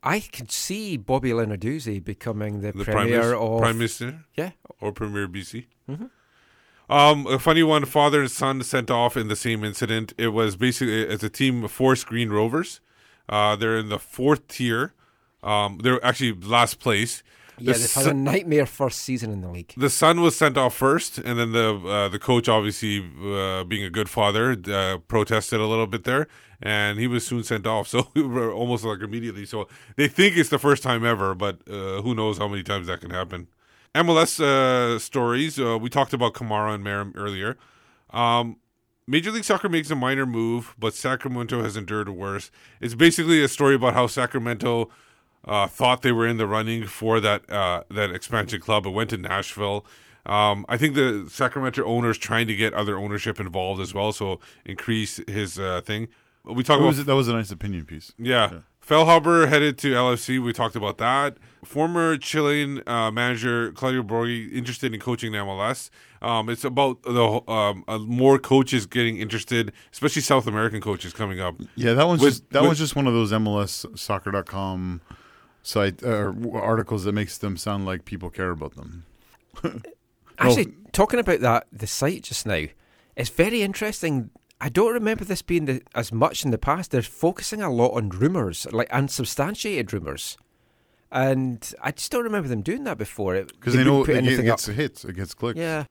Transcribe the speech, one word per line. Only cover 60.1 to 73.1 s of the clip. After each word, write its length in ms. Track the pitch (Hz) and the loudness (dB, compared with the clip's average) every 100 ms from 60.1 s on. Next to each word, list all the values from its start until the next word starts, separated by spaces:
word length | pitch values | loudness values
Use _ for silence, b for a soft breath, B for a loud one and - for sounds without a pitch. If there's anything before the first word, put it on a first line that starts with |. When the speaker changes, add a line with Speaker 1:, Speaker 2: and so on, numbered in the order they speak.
Speaker 2:
F 80 | 120 | 0
C. 180 | - 131 | -2 -2
We 160 | 120 | -2
talked 200 | 117 113 | -2 -2
about 220 | 110 101 98 | -2 -6 -2
that. 400 | 113 135 147 - b b | 0 2 0 -4 b b
Former 540 | - 147 165 175 165 151 | -10 -2 0 2 0 0
Chilean, 640 | - 156 147 147 143 139 - | -2 0 2 0 -2 -6 -4
uh, 220 | 117 110 | 0 0
manager 600 | 110 123 120 120 120 117 | 0 0 0 -2 -2 -2
Claudio 300 | 78 131 127 | -4 -2 -2
Borghi 480 | 107 117 120 120 110 | -2 -2 -2 -4 -6
interested 440 | 127 123 117 131 | -8 -6 -6 -6
in 60 | 110 | -6
coaching 320 | 127 117 117 | -4 -4 -4
the 60 | 107 | -6
M 80 | 101 | -6
L 140 | 95 | -4
S. 280 | 107 127 - b b b | -4 -4 -10 b b b
Um, 260 | 113 113 110 | -2 0 -2
it's 160 | 120 | -4
about 380 | 135 123 139 127 | -2 2 2 0
the, 400 | - 120 113 110 - | -2 4 4 4 -2
um, 380 | 113 104 95 - | 0 0 -2 -6
uh, 120 | 110 | -6
more 400 | 107 120 131 139 | -4 4 6 6
coaches 480 | - 135 131 131 95 | 6 4 6 0 0
getting 320 | 123 117 110 | 0 0 0
interested, 540 | 107 110 - 120 107 b b | -4 -6 -2 0 0 b b
especially 300 | - 151 151 | -2 0 0
South 240 | 131 135 113 | 2 2 2
American 340 | 107 113 107 | 0 0 -2
coaches 320 | 104 95 90 | -4 -4 -6
coming 260 | - 107 92 | -8 -6 -4
up. 180 | 92 82 - | -6 -6 -14
Speaker 3:
Yeah, 180 | - 120 | -2 2
that 140 | 123 165 | 4 4
one's 160 | 170 | 6
Speaker 2:
With, 80 | 139 | 6
Speaker 3:
just, 180 | 123 _ | 4 _
that 120 | - | 4
Speaker 2:
with 60 | 143 | 4
Speaker 3:
one's 80 | 151 | 4
just 180 | 151 143 | 0 0
one 100 | |
of 60 | 135 | 2